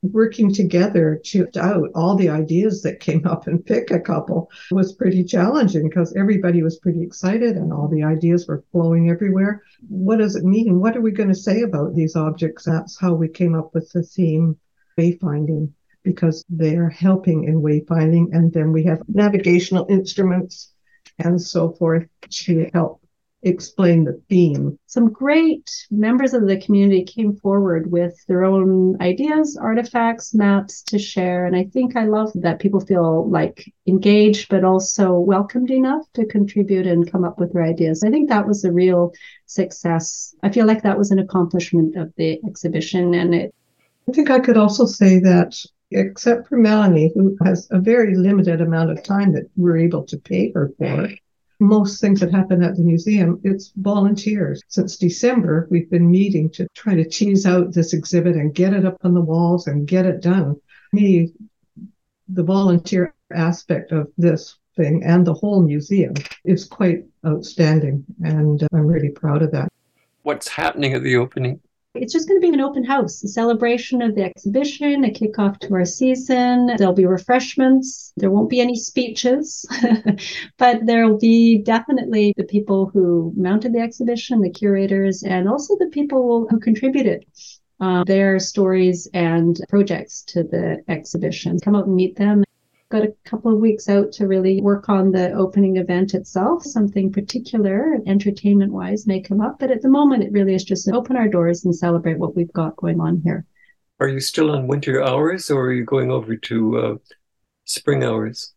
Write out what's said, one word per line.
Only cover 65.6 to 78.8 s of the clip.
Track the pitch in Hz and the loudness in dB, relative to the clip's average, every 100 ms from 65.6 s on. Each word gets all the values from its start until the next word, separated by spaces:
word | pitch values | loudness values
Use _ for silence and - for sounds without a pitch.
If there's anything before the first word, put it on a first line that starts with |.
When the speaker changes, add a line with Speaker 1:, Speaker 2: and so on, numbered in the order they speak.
Speaker 1:
museum | 165 147 151 202 165 143 - - | 2 0 -2 0 0 -4 -12 -10
is | - 190 - | -2 -2 -2
quite | - 185 170 - _ 160 | -2 -2 -2 -6 _ -4
outstanding, | 151 - - 160 156 147 139 - - | -4 -6 -2 2 2 0 -4 -8 -10
and | 160 156 151 147 151 | -4 0 0 0 0
I'm | 170 151 | 0 2
really | 165 143 | 0 -2
proud | 143 156 147 | -4 -4 0
of | 156 | 0
that. | 147 139 _ _ _ _ _ | -2 -6 _ _ _ _ _
Speaker 3:
What's | - 147 - | -6 -6 -6
happening | - 160 - 139 | -4 -4 -2 -4
at | 135 | -2
the | 131 127 | 0 0
opening? | 127 - 127 139 _ _ _ 233 | 0 -4 -6 -6 _ _ _ -10
Speaker 2:
It's | 247 | -4
just | 330 320 | -4 0
gonna | 381 | 2
be | 349 | 4
an | 285 | 2
open | 269 277 | 0 -4
house, | 247 277 208 - | -2 -2 -2 -6
a | 202 | -8
celebration | 233 233 226 233 240 240 254 | -2 0 0 0 -2 -2 -2
of | 233 208 | -2 -2
the | 185 | -4
exhibition, | - 202 220 294 285 294 285 254 | -6 -4 -2 -2 -4 -2 0 0
a | |
kickoff | - 220 214 202 202 | 0 -6 0 -2 -2
to | - 185 | -4 -2
our | 175 | -2
season. | - 262 254 262 254 247 247 247 233 | 0 0 0 -2 0 2 2 0 2
There'll | 196 | 2
be | 185 185 | 4 4
refreshments. | 185 - 247 254 - 262 269 262 - - - | 2 0 0 0 0 4 4 2 -12 -16 -4
There | 196 | 0
won't | 196 220 | 2 0
be | 247 | 0
any | 247 | 0
speeches, | 240 | -2